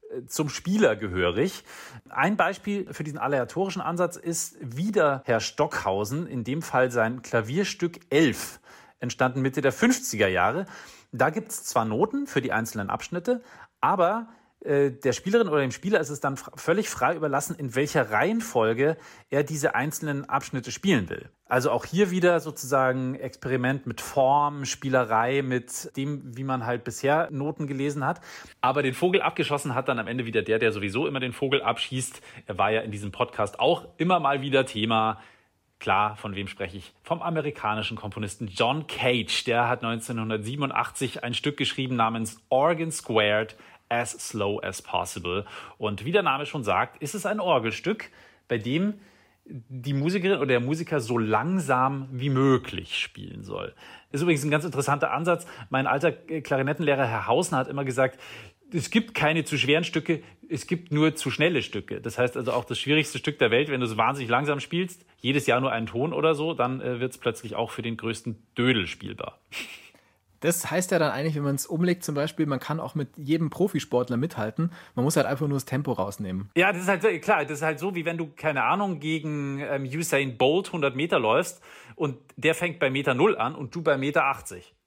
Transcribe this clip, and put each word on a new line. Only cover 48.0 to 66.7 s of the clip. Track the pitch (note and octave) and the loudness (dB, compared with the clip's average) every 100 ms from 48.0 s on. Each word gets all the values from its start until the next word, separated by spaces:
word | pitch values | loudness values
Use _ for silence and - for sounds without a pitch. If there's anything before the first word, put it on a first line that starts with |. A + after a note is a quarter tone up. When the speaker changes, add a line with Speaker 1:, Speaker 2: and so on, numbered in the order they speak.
| - - - _ _ | -6 -16 -20 _ _
Speaker 1:
bei | A#2 | -4
dem | A2 D3 G3+ G3+ - _ _ _ - | -2 0 0 -4 -14 _ _ _ -16
die | C3+ A2+ C3 B2+ | -16 -14 -10 -4
Musikerin | C#3 D3 F#3+ F3+ F#3+ | 0 0 0 2 2
oder | C3+ | 4
der | B2 | 4
Musiker | A#2+ D#3+ E3 D3+ | 4 -2 0 -2
so | A2+ A#2+ | 2 0
langsam | A2 G#2+ C#3 F#3+ C#3+ B2+ C3 C#3 C3+ | 4 2 4 0 2 4 4 0 -6
wie | C3 C#3 | -4 0
möglich | C3 C3+ B2+ - F2+ E2+ - | 4 6 4 2 -10 -6 -4
spielen | - - - G#2 | -4 -8 -14 -14
soll. | G2 - - - - - _ | -10 -8 -10 -12 -20 -20 _
Ist | C#3+ | 0
übrigens | F3 D3+ | 2 2
ein | D3 | 4
ganz | D3 E3 | 0 0
interessanter | C3+ C#3 C#3+ D#3 | -2 0 2 2
Ansatz. | C3 E3+ E3+ - - A2 | 0 2 0 -2 -16 -4
Mein | C3 C3+ | 0 2
alter | C3+ E3+ | 2 2
Klarinettenlehrer | - - D#3+ C3 C#3 C3+ D3+ D3+ C#3 B2 | 0 -8 -8 -2 0 0 0 2 2 2
Herr | A2 G2+ | 0 2
Hausner | B2 F3 C#3 | 2 2 0
hat | C3 | -2
immer | C#3 C3+ | -4 -4
gesagt, | B2 - - - - - _ _ | 2 0 0 -18 -18 -18 _ _
es | F3 - | -4 2
gibt | A3+ A3 | 0 0
keine | - - E3 D3 | 0 2 2 0
zu | C#3+ | -2
schweren | B2+ D3 E3+ | 4 2 2
Stücke, | D#3+ D#3 D#3+ - - - | -4 -2 -4 -4 -20 -8
es | - - | -8 -4
gibt | F3 - | -4 0
nur | D3 D#3 D#3 | 4 4 2
zu | C#3 | -4
schnelle | A2+ D3+ D#3 | 2 2 2
Stücke. | A2 G#2+ - G2 | -2 -6 -6 -8
Das | A2+ A2 | -8 0
heißt | B2 B2 | 0 0
also | A2+ | -2
auch | B2 A#2 | -2 -2
das | A#2 | -6
schwierigste | - D3+ D3 - | 2 2 2 -2
Stück | - D3 | -4 2
der | A#2 | 4
Welt, | A#2 D3 | 4 2
wenn | C3+ | 0
du | A#2+ | -2
es | A2 | 2
wahnsinnig | A2+ C#3 A#2+ | 2 0 0
langsam | A#2+ A#2 C#3+ | 0 2 -2
spielst, | - E3+ F#3 - _ _ | -2 -4 -4 -6 _ _
jedes | A#2+ C#3 C3+ | 0 0 4
Jahr | A#2+ | 2
nur | C3+ | 2
einen | A2+ A2+ | -2 -4
Ton | A#2 D3+ | -2 -2
oder | C#3+ D#3 D3+ | 2 2 2
so, | D#3 | -2
dann, | B2+ B2 | 0 -2